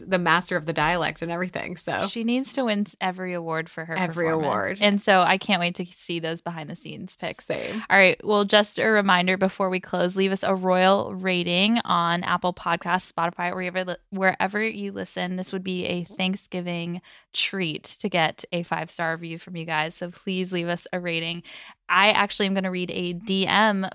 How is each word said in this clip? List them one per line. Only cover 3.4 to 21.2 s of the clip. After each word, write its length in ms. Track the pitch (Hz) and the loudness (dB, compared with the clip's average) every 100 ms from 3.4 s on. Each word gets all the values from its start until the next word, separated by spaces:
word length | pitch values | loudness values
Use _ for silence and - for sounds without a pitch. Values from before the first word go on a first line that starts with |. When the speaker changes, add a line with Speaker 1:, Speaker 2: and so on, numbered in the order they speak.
| 165 160 160 | -4 -4 -6
Speaker 2:
for 160 | - | -8
her 140 | 165 160 | -6 -2
Speaker 1:
Every 300 | 175 165 165 | -2 0 0
Speaker 2:
performance. 180 | 160 147 | 2 2
Speaker 1:
award. 320 | 104 95 196 | 0 -2 2
Speaker 2:
And 220 | 208 202 | 2 4
so 200 | - 190 | 4 6
I 180 | 175 190 | 6 2
can't 200 | - 185 | 0 0
wait 140 | 175 180 | 0 -4
to 100 | 175 - | -8 -10
see 220 | - 170 | -8 -6
those 220 | 160 170 | -4 -6
behind 260 | 175 165 151 | -8 -10 -10
the 60 | 175 | -12
scenes 400 | 156 147 180 - | -12 -12 -14 -10
pics. 300 | 175 - - | -10 -8 -6
Speaker 1:
Same. 380 | - - 220 - | -6 -4 -6 2
Speaker 2:
All 80 | 196 | 6
right. 260 | 185 - | 6 4
Well, 220 | - 208 202 | 2 2 6
just 320 | 208 208 - | 4 4 2
a 80 | 220 | 2
reminder 500 | 214 196 180 180 185 | 4 6 4 4 2
before 360 | 190 - 190 | 0 0 -2
we 80 | 185 | -2
close, 360 | - 180 180 190 | -2 0 0 2
leave 160 | 190 | 0
us 100 | 196 | 2
a 100 | - | 0
royal 600 | 190 185 180 185 196 - 190 | 2 2 6 6 6 2 -4
rating 640 | 185 180 175 175 208 233 | -2 0 0 2 4 2
on 400 | - 170 170 175 175 | 2 2 2 0 0
Apple 280 | 175 180 | 0 0
Podcasts, 580 | - 175 170 175 185 - | -2 -2 -2 0 -2 -2
Spotify, 440 | - 170 175 175 180 | -2 -2 -2 -4 -4
wherever, 280 | 180 185 | -4 -4
li-, 120 | 185 170 _ | -4 -6 _
wherever 520 | 190 190 - 190 208 | 0 0 2 0 0
you 280 | 220 214 202 | -2 -2 -6
listen. 460 | 196 185 185 180 185 | -6 -6 -4 -4 -4
This 140 | 185 | -6
would 120 | 190 | -6
be 220 | 190 180 180 | -4 -2 -2
a 180 | 175 | -4
Thanksgiving 1000 | 170 - 185 196 - 180 175 170 170 180 - - _ | -6 -4 -2 -4 -6 -6 -4 -4 -6 -8 -12 -20 _
treat 500 | - - 190 170 151 - | -4 -4 -2 -4 -4 -10
to 220 | - 202 | -8 -2
get 360 | 175 156 - - | 0 0 -2 -8
a 100 | 175 | -6
five-star 520 | 170 165 160 - 165 | -4 -6 -6 -6 -4
review 260 | 165 170 165 | -4 -8 -12
from 160 | - 170 | -12 -10
you 100 | 165 | -4
guys. 300 | 156 160 - | -2 -2 -6
So 160 | 175 | -10
please 400 | - - 185 185 | -8 -4 -4 -2
leave 160 | 180 170 | -2 -2
us 180 | 175 - | -4 -6
a 60 | 185 | -6
rating. 240 | 175 165 | -4 -4